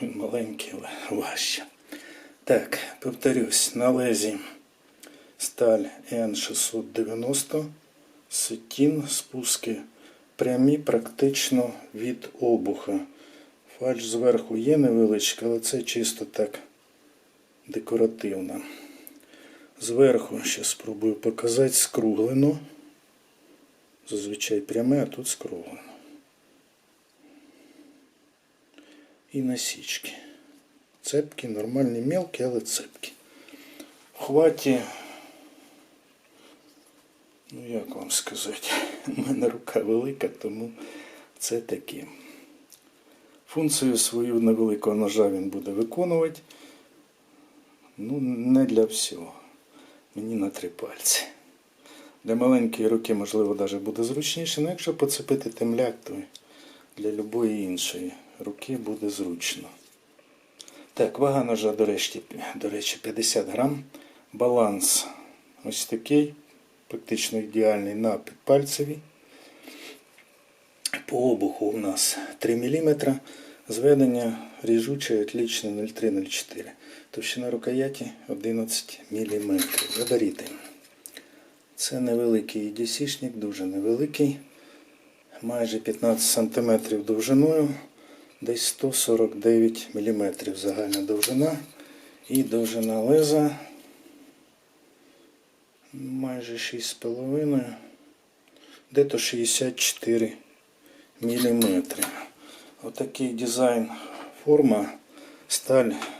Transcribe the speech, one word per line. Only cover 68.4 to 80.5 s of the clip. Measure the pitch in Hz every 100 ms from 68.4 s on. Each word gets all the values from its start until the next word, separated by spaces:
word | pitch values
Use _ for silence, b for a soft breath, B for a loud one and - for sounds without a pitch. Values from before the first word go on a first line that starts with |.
| - 139 143 - 147 151 - _ B B B B B B B B B - _ _ _ _ _ _ - - -
По | 127 127
обуху | 104 98 - 104
у | 110
нас | 98 95 - - B B
три | 117 117
міліметри. | 123 156 156 147 143 135 - B B B B
Зведення | 110 139 139 131 120 117 113 - -
ріжуче, | 113 113 113 139 - 110
отлічне, | 104 123 117 - 107
нуль | 104 110
три, | - 110
нуль | 98 95
чотири. | - - - - - B B B
Товщина | - - 127 123
рукояті | 117 - 127 135 139 117 - -
одинадцять | 101 110 113 113 - - - -
міліметрів. | 104 107 104 104 98 - - - -
Габарити. | - 123 101 - -